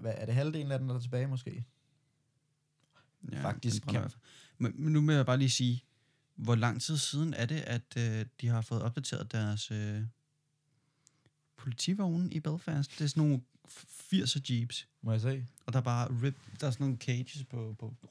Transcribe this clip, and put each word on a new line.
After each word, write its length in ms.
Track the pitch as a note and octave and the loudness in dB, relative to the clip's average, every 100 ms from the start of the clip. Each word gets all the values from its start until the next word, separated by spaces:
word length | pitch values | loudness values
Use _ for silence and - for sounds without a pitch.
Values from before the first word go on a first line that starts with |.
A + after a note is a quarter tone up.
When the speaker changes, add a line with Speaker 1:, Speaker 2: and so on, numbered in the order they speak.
Speaker 1:
hvad 140 | A2+ - | -6 -4
er 80 | G#2+ | 0
det, 100 | B2 | 2
halvdelen 360 | D3 D#3 C#3+ | 2 -2 -2
af 80 | C3+ | -2
den, 100 | B2+ | -2
der 60 | B2 | -4
er 40 | |
tilbage, 280 | A#2+ B2 C3+ | -2 -2 -2
måske? 380 | C3 - - A#2+ _ _ _ _ _ _ _ _ _ _ _ _ _ _ _ - | -4 -6 -8 -10 _ _ _ _ _ _ _ _ _ _ _ _ _ _ _ -10
Speaker 2:
Ja, 120 | - | -4
Speaker 1:
Faktisk 320 | C#2 G#2 A#2+ G#2+ | -4 -2 0 0
Speaker 2:
den 60 | |
brænder 160 | - G#2 | 0 0
Speaker 1:
kan 0 | |
Speaker 2:
i 20 | |
hvert 100 | - | -2
fald. 100 | - - - - _ | -6 -20 -20 -20 _
Men, 260 | B2+ - | -2 0
men 100 | D#3 | 2
nu 80 | D3+ D3+ | 4 6
vil 100 | D3 | 6
jeg 100 | B2+ | 6
bare 120 | B2+ | 6
lige 120 | C3+ | 4
sige, 340 | - B2 B2 - _ _ _ _ - | 4 2 2 -2 _ _ _ _ -6
hvor 200 | A2 A#2 | 2 4
lang 260 | A#2+ A2+ | 4 2
tid 160 | - D#3 | -2 0
siden 360 | - C#3+ D#3+ | 0 0 0
er 120 | - A#2 | 0 -2
det, 140 | D#3 | -2
at, 380 | - A#2+ - - | -2 -4 -4 -2
øh, 280 | A#2 A2 A2 - | 0 0 -4 -2
de 60 | A#2+ | 0
har 140 | A#2 | 2
fået 200 | A2 A#2 | 2 0
opdateret 500 | A#2 A#2+ C3 - A2 | 0 -2 -4 -6 -4
deres, 400 | A2+ G#2+ G#2 - | -2 0 -2 -4
øh, 300 | G#2+ G#2+ G#2 A2 - _ _ _ _ _ _ _ _ _ _ _ _ _ - | -4 -2 -2 -4 -8 _ _ _ _ _ _ _ _ _ _ _ _ _ -10
politivogne 720 | C3+ A#2+ - G3 F#3+ E3 F3+ | -8 -4 -2 0 2 2 0
i 80 | D#3+ | -2
Belfast? 520 | D3+ D#3+ - D3 C#3 | -2 -4 -2 0 -2
Det 100 | - | -2
er 60 | D3 | 0
sådan 160 | D#3 | 4
nogle 180 | D3+ C3+ - _ - | 4 4 0 _ -20
f-, 180 | - - | -20 -18
firser 520 | - - F#3+ B2+ D3 C3+ | -18 0 2 2 0 0
jeeps. 380 | B2 A#2+ - - _ | 0 0 -4 -10 _
Speaker 1:
Må 100 | A#2 | 0
jeg 100 | A2 | 0
se? 260 | A#2 C3+ B2 - - | 2 -2 -6 -10 -2
Speaker 2:
Og 80 | |
der 60 | B2+ | 0
er 40 | |
bare 240 | B2 A#2+ A#2+ | 2 0 0
rip-, 520 | A#2+ C3+ C3+ - - | 0 0 -2 -10 -4
der 60 | D3 | -4
er 40 | |
sådan 120 | A#2 C#3 | 0 0
nogle 120 | B2 | 0
cages 460 | - B2 B2 D3 C3 | -2 -2 -4 -8 -8
på, 260 | A#2+ A2 G#2+ | -6 -6 -8
på 160 | A2 A#2 - | -10 -12 -10